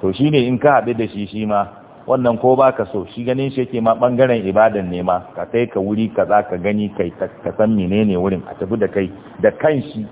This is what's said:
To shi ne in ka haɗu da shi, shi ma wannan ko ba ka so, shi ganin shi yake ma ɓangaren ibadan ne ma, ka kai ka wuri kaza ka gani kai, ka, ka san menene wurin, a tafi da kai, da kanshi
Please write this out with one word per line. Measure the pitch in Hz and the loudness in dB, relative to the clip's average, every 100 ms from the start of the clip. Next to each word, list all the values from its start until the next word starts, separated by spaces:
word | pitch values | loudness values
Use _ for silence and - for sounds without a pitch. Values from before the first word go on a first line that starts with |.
To | 98 | -2
shi | 95 143 | 0 2
ne | 151 123 | 2 2
in | 127 | 2
ka | 147 135 | 4 4
haɗu | 110 117 | 2 -2
da | 113 | -4
shi, | 101 101 | -4 -8
shi | 107 107 | -6 -2
ma | 104 101 - - - - | -2 -2 -8 -20 -20 -2
wannan | 131 123 117 | 0 0 2
ko | 127 131 | 2 6
ba | 135 | 4
ka | 127 101 | 2 -4
so, | 104 92 - | -4 -8 -8
shi | 120 | -4
ganin | 127 139 | -2 -4
shi | 135 123 | -4 -4
yake | 117 | -2
ma | 113 113 | 0 2
ɓangaren | 123 123 131 120 95 | 2 4 2 2 2
ibadan | 95 110 104 90 | 4 4 2 -4
ne | 90 | -4
ma, | 92 90 90 - | -2 -2 -4 -12
ka | 87 | -4
kai | - - | -2 -2
ka | 98 | -2
wuri | 95 107 110 | -2 -2 -2
kaza | - 87 104 104 | 0 2 2 2
ka | 90 | -4
gani | 90 104 104 - | -2 -2 -4 -4
kai, | 87 - | -6 -4
ka, | 92 - | -10 -8
ka | - 85 | -10 -2
san | 107 110 | 0 2
menene | 90 101 110 90 | 0 0 2 0
wurin, | 95 92 - | 0 -2 -6
a | |
tafi | - 92 113 | -10 -6 -2
da | 95 | -2
kai, | 101 92 - - - | -2 -4 -6 -20 0
da | - | 0
kanshi | - 156 147 - 110 104 | 2 0 0 -4 -10 -12